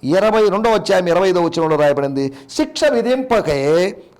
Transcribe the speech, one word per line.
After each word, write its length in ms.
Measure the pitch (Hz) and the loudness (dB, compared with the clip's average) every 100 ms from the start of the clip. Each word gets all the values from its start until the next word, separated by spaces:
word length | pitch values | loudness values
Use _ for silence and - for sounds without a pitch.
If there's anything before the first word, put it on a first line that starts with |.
ఇరవై 460 | 127 180 214 214 208 | -2 0 2 2 2
రెండవ 200 | 196 226 | 2 0
అధ్యాయం 380 | 214 - 190 175 | 0 0 0 2
ఇరవై 220 | 170 190 | 0 2
ఐదవ 120 | 180 | 0
వచనంలో 340 | 170 165 160 151 | 0 -2 0 2
రాయబడింది, 640 | 147 143 139 139 139 135 - | 2 2 -2 -4 -6 -8 -10
"శిక్ష 340 | - 311 - | -6 -4 0
విధింపకే 1080 | 294 240 233 262 262 226 160 143 139 165 185 - - | 0 0 0 -2 0 -2 0 -2 0 0 0 -6 -18